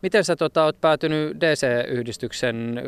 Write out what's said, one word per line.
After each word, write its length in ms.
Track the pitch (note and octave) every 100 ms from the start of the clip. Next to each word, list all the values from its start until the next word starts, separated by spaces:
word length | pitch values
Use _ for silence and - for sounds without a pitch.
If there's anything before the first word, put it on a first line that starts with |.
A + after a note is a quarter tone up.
Miten 220 | F#3+ G#3+
sä 120 | F3+ E3
tota, 280 | D#3 -
oot 160 | D#3 -
päätynyt 600 | D#3+ D3+ D#3+ D#3 D3+ D3+
D 140 | E3 D3
C-yhdistyksen 1300 | C3+ A#2+ A#2+ B2 A#2+ A2 A#2+ - B2+ A2+ A#2 A#2+